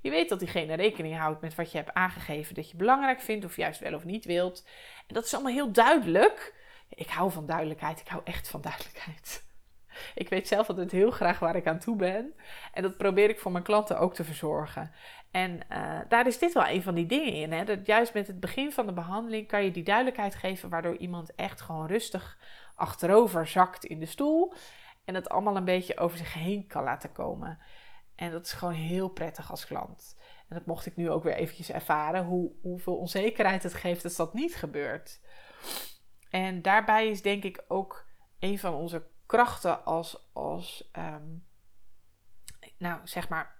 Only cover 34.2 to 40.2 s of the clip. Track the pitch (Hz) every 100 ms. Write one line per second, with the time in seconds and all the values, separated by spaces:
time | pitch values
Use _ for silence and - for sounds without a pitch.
34.2 | 165 226 330 - 156 147 139 147 - -
35.2 | - - - - - - - - - -
36.2 | - 185 185 185 180 202 208 220 220 208
37.2 | 202 202 196 185 - 190 190 - - -
38.2 | - - 185 202 190 151 165 165 - -
39.2 | - 226 240 - 180 - - 160 170 -